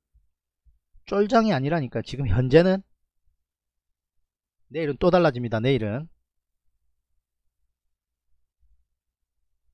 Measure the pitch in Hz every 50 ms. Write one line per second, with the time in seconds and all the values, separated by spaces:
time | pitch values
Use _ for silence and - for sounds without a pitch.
0 | _ _ _ _ _ _ _ _ _ _ _ _ _ _ _ _ _ _ - -
1 | _ - 190 202 208 202 - 226 220 214 175 131 131 143 165 165 135 120 - 117
2 | - - - 127 139 110 90 127 127 127 131 160 175 190 185 196 - _ _ _
3 | _ _ _ _ _ _ _ _ _ _ _ _ _ _ _ _ _ _ _ _
4 | _ _ _ _ _ _ _ _ _ _ _ _ _ _ - 160 165 147 135 -
5 | 190 180 170 180 170 151 120 123 120 110 117 110 113 135 139 120 110 104 107 139
6 | 160 - _ _ _ _ _ _ _ _ _ _ _ _ _ _ _ _ _ _
7 | _ _ _ _ _ _ _ _ _ _ _ _ _ _ _ _ _ _ _ _
8 | _ _ _ _ _ _ _ _ _ _ _ _ _ _ _ _ _ _ _ _
9 | _ _ _ _ _ _ _ _ _ _ _ _ _ _